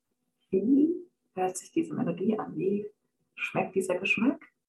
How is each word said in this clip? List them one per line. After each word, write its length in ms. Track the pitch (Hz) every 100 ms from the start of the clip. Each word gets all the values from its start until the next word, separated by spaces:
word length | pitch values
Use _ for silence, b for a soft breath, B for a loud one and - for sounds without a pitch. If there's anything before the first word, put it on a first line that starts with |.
| _ _ _ _ _
wie 580 | 190 202 277 311 359 - _ _
hört 240 | - 185 185
sich 140 | -
diese 240 | - 160 147
Melodie 420 | 170 - 214 214
an, 180 | - 156
wie 320 | 185 202 - - _ _ _
schmeckt 400 | - - - 190
dieser 240 | 190 - 180
Geschmack 560 | - - 233 320 - _